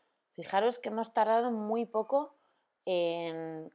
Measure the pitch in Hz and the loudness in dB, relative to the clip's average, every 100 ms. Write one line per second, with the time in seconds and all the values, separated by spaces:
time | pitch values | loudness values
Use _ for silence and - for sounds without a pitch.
0 | _ _ _ - 165 196 226 240 220 220 | _ _ _ -14 -2 2 2 0 -4 -4
1 | 226 233 214 226 247 220 214 226 233 220 | -2 2 4 4 2 -2 -2 -2 0 -2
2 | 214 277 285 - _ _ _ _ - 180 | 0 0 0 -8 _ _ _ _ -2 0
3 | 170 170 170 160 160 160 160 | 2 0 -4 -6 -6 -8 -12